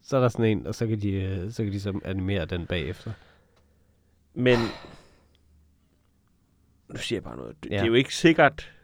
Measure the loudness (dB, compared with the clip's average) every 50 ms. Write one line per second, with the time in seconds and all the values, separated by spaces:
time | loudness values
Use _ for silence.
0 | _ 0 2 2 2 2 2 2 2 2 2 2 0 -6 -4 -4 -2 -2 -2 -2
1 | -2 -2 -2 -2 -2 -4 -4 -4 -6 -8 -6 -4 -4 -2 -2 -4 -4 -4 -6 -4
2 | -4 -4 -4 -2 -2 -2 -2 -2 -2 -2 -4 -6 -4 -4 -4 -4 -4 -4 -8 -8
3 | -10 -12 -12 -12 -16 -20 _ _ _ _ _ _ _ _ _ _ _ _ _ _
4 | _ _ _ _ _ _ _ 0 4 4 6 4 4 -2 -4 -10 -16 -18 -20 -20
5 | -20 -20 _ _ _ _ _ _ _ _ _ _ _ _ _ _ _ _ _ _
6 | _ _ _ _ _ _ _ _ _ _ _ _ _ _ _ _ _ _ -12 -8
7 | -6 -4 -4 -4 -4 -8 -12 -12 -12 -14 -14 _ -10 -4 -2 0 2 4 4 4
8 | 2 2 -4 4 4 4 6 8 6 4 4 0 -16 -16 -20 -20